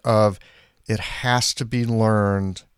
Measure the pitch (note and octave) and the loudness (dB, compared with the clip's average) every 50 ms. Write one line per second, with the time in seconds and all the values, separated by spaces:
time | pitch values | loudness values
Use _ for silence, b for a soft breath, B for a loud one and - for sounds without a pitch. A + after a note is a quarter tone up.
0 | - A#2 A2+ G#2+ G#2+ G#2 F#2+ - b b b b b b b b b - A2 G#2 | -2 2 4 4 4 4 2 -2 b b b b b b b b b -6 -4 -4
1 | - - - - - B2 B2 B2 A#2+ - - - B2+ A2 B2+ B2 A#2+ A#2 A#2 A2 | -4 -8 -10 -6 -2 0 0 0 0 -2 -4 -4 -6 -4 -4 -2 -2 0 0 2
2 | A2 A2 A2 G#2+ G2+ G2+ G2 G2 G2 F#2+ F2+ - - _ _ | 2 2 2 2 2 2 0 0 -2 -4 -6 -8 -12 _ _